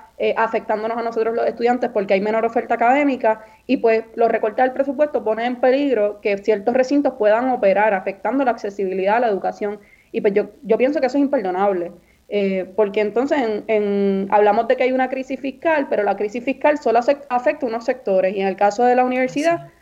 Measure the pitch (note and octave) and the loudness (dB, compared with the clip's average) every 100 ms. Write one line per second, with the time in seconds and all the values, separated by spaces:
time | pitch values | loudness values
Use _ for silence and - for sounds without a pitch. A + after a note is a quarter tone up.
0 | - - G#3+ - A3 A3 A3 G#3+ A3 A#3 | -16 -4 -2 0 -2 -2 -4 -4 -4 -4
1 | A#3 A#3 A3+ A#3 A3+ A3+ A#3+ B3 B3 G#3+ | -4 -2 -2 -2 -2 0 0 0 -2 -4
2 | G3 G3 G#3+ A3 A3+ A#3+ - A#3+ A#3 C#4 | 0 0 0 0 0 -2 -2 0 2 4
3 | C#4+ B3 A3 A3 - - - C4 A3+ A3+ | 2 2 0 0 -6 -18 -4 0 2 0
4 | A3+ A3+ A#3 A3+ A3 G#3+ C4 C4 C#4 C4 | -2 0 0 2 -2 0 0 0 -2 0
5 | D4+ C#4 G#3 A3 A#3+ B3 B3+ C4+ C#4+ A3 | 0 0 -2 -2 -2 0 2 2 2 2
6 | G#3 G#3 G#3+ G3 G#3 G#3 G3+ B3 B3+ D4 | 0 -2 -2 0 0 0 2 0 2 2
7 | C#4 - G#3+ A3 C4 A#3+ G3 F#3+ G#3+ F#3+ | 0 2 2 4 2 2 2 4 2 0
8 | G3 G3 G#3+ C4 B3+ A#3 G#3 G3 F#3+ F#3+ | -4 -6 -4 0 0 -2 -6 -4 -4 -2
9 | F#3+ A3+ A#3+ F#3+ F3+ - G#3 G#3 - _ | 0 2 0 0 -4 -6 -8 -8 -14 _
10 | _ - G#3+ G3+ - - G3 - B3+ D4+ | _ -2 0 0 -2 -8 -2 0 2 0
11 | B3 C#4 C#4 C#4+ F#3+ F3+ G3+ F3+ E3+ - | 0 0 0 0 -2 0 0 0 -4 -12
12 | _ _ _ G3+ G3 F#3+ F#3 G#3 G#3 G#3 | _ _ _ -2 0 -2 -4 0 0 0
13 | G#3 A3 C#4 D4+ A3+ G#3 - G#3+ G#3 G3+ | 0 0 0 0 -2 -4 -2 0 2 0
14 | G3 G3 G3 G#3 G#3 G#3 A3 B3 B3+ C4 | 0 0 2 4 4 4 0 0 0 0
15 | B3+ C4 C4 C4 C#4 B3+ E4 D4+ C#4 G#3 | -2 -4 -6 -8 -8 -4 0 0 0 -2
16 | G3+ G3 G#3 A#3+ B3+ C4 D4+ D4 A#3 A3+ | 0 -2 -4 -4 -6 0 0 2 0 2
17 | A#3+ C#4+ - B3 D4+ D4+ B3 A3+ A#3+ B3+ | 2 -2 -2 -2 0 -2 -4 -4 -4 -4
18 | - F#3+ F#3+ G3+ G3 F#3 G3+ G#3 B3 B3 | 0 0 0 0 -4 0 0 4 4 4
19 | B3+ B3+ B3+ C#4+ D#4+ E4+ E4+ _ | 2 0 -2 0 0 -2 -6 _